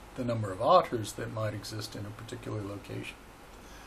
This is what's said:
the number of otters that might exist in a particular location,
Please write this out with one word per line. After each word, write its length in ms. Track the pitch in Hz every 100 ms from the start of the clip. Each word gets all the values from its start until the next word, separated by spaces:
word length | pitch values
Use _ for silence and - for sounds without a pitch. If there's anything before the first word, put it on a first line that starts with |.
| -
the 100 | -
number 280 | 233 113 104
of 100 | 92
otters 520 | 131 180 - 120 104
that 200 | - 117
might 200 | 110 110
exist 420 | 107 - 107 - -
in 100 | 104
a 40 |
particular 520 | 107 113 - 117 110
location, 540 | 98 101 - 113 - - - - - - - -